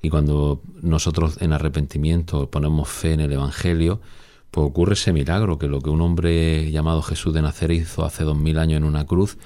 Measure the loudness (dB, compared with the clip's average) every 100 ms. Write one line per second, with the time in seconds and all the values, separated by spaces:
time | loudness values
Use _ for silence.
0 | 0 2 2 2 2 -2 -6 -6 0 0
1 | 2 0 0 0 -2 0 0 -2 -4 -2
2 | 0 0 0 -2 -2 -2 0 0 -2 -4
3 | -2 0 0 0 -2 -2 0 2 0 0
4 | -8 -20 -20 -20 -8 -2 0 2 2 2
5 | 2 0 0 0 0 0 -2 -2 0 2
6 | 2 2 2 2 2 2 0 0 0 0
7 | -2 -4 0 0 0 0 0 0 -2 -4
8 | -4 -2 -2 2 2 2 2 2 2 0
9 | 0 0 0 -4